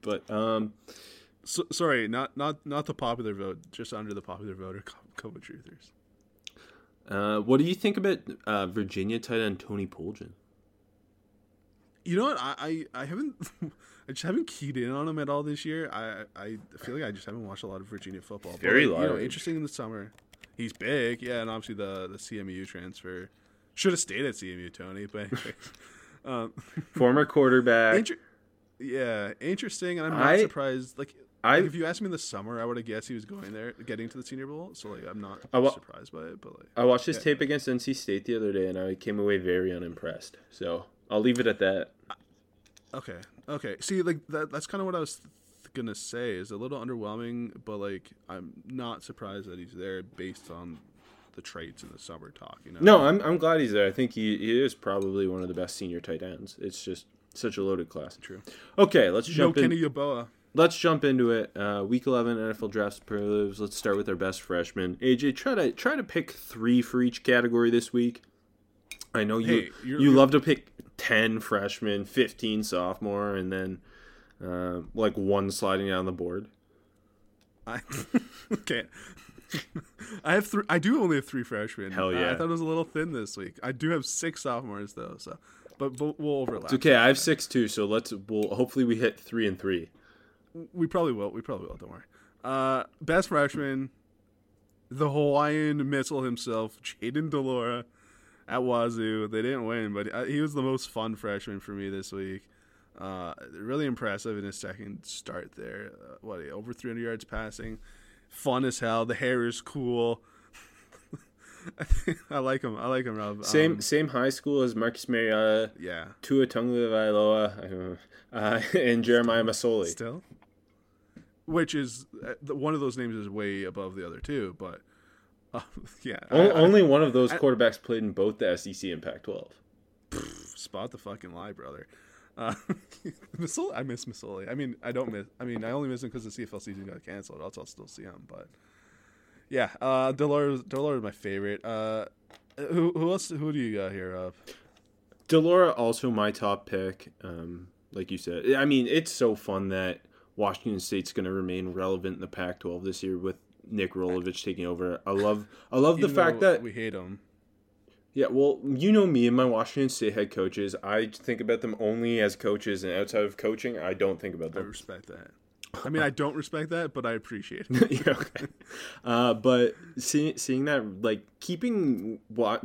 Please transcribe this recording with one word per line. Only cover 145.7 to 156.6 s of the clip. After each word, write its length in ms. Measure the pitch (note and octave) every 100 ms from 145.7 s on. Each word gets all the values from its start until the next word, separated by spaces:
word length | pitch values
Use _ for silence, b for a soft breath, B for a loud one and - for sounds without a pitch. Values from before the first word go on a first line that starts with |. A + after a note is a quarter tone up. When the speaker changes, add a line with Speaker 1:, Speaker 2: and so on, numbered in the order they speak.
Speaker 1:
also 380 | A#2+ A#2 A#2 B2+
my 200 | G#2+ G#2
top 340 | G#2 G#2 G2
pick. 480 | - F#2+ F#2+ F#2 - -
Um, 440 | F#2 E2+ E2+ F2 F#2 _ _
like 180 | G2 F#2
you 60 | F#2
said, 380 | - F2 A#2+
I 100 | C3+
mean, 220 | D3 C3+ A#2+
it's 260 | D#3+ D#3+
so 220 | - A#2+
fun 340 | G#2 - F#2+ G2
that 320 | F#2+ F#2 - _ b b -
Washington 440 | G2+ F#2 A#2 G2
State's 320 | - G2 F2
gonna 200 | - F#2
remain 420 | F#2+ F#2 F2+ F#2
relevant 400 | F2+ F#2+ F#2 F#2
in 60 | F2
the 40 | F2+
Pac-twelve 560 | - F2+ F2+ F2+ F2
this 180 | F#2+ F2+
year 160 | F#2+ F2+
with 180 | F#2+ - _ _ -
Nick 220 | G#2+ F#2
Rolovich 500 | F#2 F2+ F2+ F2+ F2
taking 220 | G2+ F#2
over. 380 | F2 F2 F2+ E2+ -
I 40 |
love, 360 | G2 G#2 G#2+ G#2 B B
I 80 | C3
love 180 | D3 E3
the 60 |
Speaker 2:
Even 120 | F3+ F#3
Speaker 1:
fact 240 | E3+ -
Speaker 2:
though 120 | F#3+
Speaker 1:
that 100 | D3